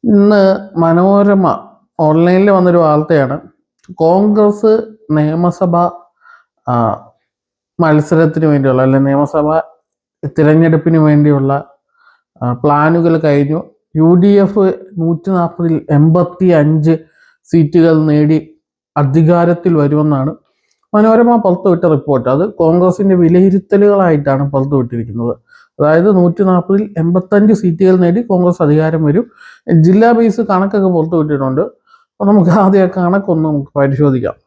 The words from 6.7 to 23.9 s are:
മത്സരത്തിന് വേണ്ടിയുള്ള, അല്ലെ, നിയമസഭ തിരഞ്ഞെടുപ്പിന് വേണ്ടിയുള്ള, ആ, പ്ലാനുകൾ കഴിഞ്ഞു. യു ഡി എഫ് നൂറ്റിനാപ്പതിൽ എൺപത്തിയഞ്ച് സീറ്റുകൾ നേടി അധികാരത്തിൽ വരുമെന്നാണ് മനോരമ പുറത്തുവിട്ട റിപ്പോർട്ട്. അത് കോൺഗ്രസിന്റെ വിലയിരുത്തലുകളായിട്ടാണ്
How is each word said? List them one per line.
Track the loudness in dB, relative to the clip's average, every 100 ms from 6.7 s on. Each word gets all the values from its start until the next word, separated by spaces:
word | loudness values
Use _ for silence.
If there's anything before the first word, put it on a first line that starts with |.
| -2 -2 -6 -12 _ _ _ _ _ _ -4
മത്സരത്തിന് | 0 0 0 0 0 0 -2
വേണ്ടിയുള്ള, | 0 0 0
അല്ലെ, | 0 0
നിയമസഭ | 0 -2 -2 -2 -2 -4 -6 _ _ _ _ _ -8
തിരഞ്ഞെടുപ്പിന് | 0 2 2 2 0 0 0
വേണ്ടിയുള്ള, | 2 2 2 0 -2 -4 -8 _ _ _ _ _ _ _
ആ, | -6
പ്ലാനുകൾ | -4 -2 0 2 0 0 0
കഴിഞ്ഞു. | 0 0 -2 -4 -8 _ _ 0
യു | 2
ഡി | 4 4
എഫ് | 2 2 0 -2 -2 -12 -6
നൂറ്റിനാപ്പതിൽ | -4 -4 -4 -4 -4 -4 -4 -4 -2
എൺപത്തിയഞ്ച് | 2 2 2 -2 -2 0 2 2 0 0 -2 -6 _ _ _
സീറ്റുകൾ | _ 0 2 2 2 2
നേടി | 2 0 0 -2 -4 _ _ _ _ -4
അധികാരത്തിൽ | 0 2 2 2 0 -2 -2 0
വരുമെന്നാണ് | 0 0 0 -2 -4 -8 _ _ _ _ _
മനോരമ | 0 2 2 2 2
പുറത്തുവിട്ട | 0 -2 -2 0
റിപ്പോർട്ട്. | 0 -2 -2 -4 -2
അത് | -2 -4
കോൺഗ്രസിന്റെ | -2 0 2 0 0 0
വിലയിരുത്തലുകളായിട്ടാണ് | 2 2 2 2 0 -2 0 2